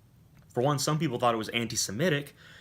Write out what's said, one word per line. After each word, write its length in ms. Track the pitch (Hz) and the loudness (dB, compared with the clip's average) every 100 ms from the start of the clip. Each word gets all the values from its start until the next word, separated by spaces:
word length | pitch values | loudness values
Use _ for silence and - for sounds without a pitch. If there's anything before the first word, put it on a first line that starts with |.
| - - - - - | -20 -20 -20 -20 -8
For 80 | - | 0
one, 180 | 131 143 | 0 2
some 200 | 143 156 | 0 0
people 200 | 156 120 | 0 2
thought 140 | 120 | 2
it 40 | 113 | 2
was 120 | 104 | 0
anti-Semitic 840 | 117 117 - - 101 180 143 143 - - - | -2 -2 -2 -4 -2 0 0 -4 -14 -20 -20